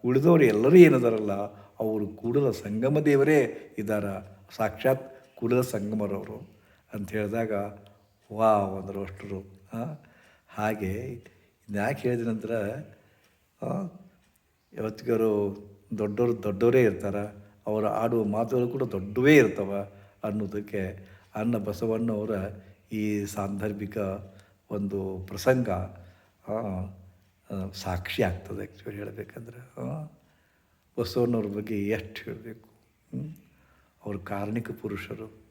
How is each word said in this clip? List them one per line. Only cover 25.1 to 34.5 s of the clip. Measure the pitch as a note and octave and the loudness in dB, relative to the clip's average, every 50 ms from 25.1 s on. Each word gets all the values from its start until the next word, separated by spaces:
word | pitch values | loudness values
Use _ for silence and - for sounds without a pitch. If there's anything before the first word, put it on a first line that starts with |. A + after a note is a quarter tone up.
| F#2+ F#2 F#2 | -6 -8 -10
ಪ್ರಸಂಗ, | - - - - B2+ C3 B2+ B2 A2 F#2 F2+ F2+ F2+ - - - - - _ _ _ _ _ _ - | -10 -10 -2 2 4 4 4 4 0 0 -2 -4 -6 -10 -14 -20 -20 -20 _ _ _ _ _ _ -8
ಆ, | G#2 A2 A#2 G#2 F#2+ F#2 F#2+ F#2+ F#2+ F#2 - - _ _ _ _ _ _ _ _ | -6 -6 -4 -4 -4 -4 -6 -8 -10 -16 -20 -20 _ _ _ _ _ _ _ _
ಆ, | G2+ G2 F#2 F#2+ F#2+ | -8 -8 -8 -8 -10
ಸಾಕ್ಷಿ | - - F#2+ F2+ F2 F2+ - - - A#2 | -10 -6 -4 -4 -4 -4 -6 0 0 0
ಆಗ್ತದೆ | F#2 F2 F#2 - - - G2+ G2+ | 0 0 -4 -8 -12 -10 -10 -10
actually | - - - - - G#2 | -12 -14 -14 -14 -12 -10
ಹೇಳ್ಬೇಕಂದ್ರೆ. | G2+ G#2 G#2 G2+ G#2 G2+ - - A#2+ A2+ A#2 A#2+ B2 B2 - _ - | -10 -10 -10 -10 -12 -14 -14 -14 -16 -16 -16 -16 -18 -20 -18 _ -10
ಆ, | B2+ B2+ D3 D#3 D3+ D#3 - _ _ _ _ _ _ _ _ _ _ _ _ _ _ _ _ - | -8 -8 -8 -8 -10 -12 -16 _ _ _ _ _ _ _ _ _ _ _ _ _ _ _ _ -4
ಬಸವಣ್ಣವ್ರ | A#2 - - B2+ A#2+ A#2+ A#2+ A2+ G#2 | -4 -2 0 0 2 2 2 0 -2
ಬಗ್ಗೆ | G#2 G2+ G#2 G#2 G#2+ A2+ G2+ G2+ G2+ | -2 -4 -6 -6 -4 -4 -4 -2 -2
ಎಷ್ಟು | A2 A2+ - - - - - | -2 -4 -4 -10 -14 -14 -12
ಹೇಳ್ಬೇಕು? | A#2 A2+ A2 A2 A#2 A2 - - _ _ _ _ _ _ _ _ _ - | -12 -14 -12 -14 -16 -18 -18 -20 _ _ _ _ _ _ _ _ _ -10
ಹ್ಮ್? | B2+ C#3+ D#3 D#3 - _ _ _ _ _ _ _ _ _ _ _ _ - | -10 -8 -10 -12 -16 _ _ _ _ _ _ _ _ _ _ _ _ -12
ಅವ್ರು | G#2 G2+ F#2+ | -10 -10 -10
ಕಾರಣಿಕ | F2+ F#2 G2 G2 G2+ G#2 | -8 -8 -8 -6 -6 -4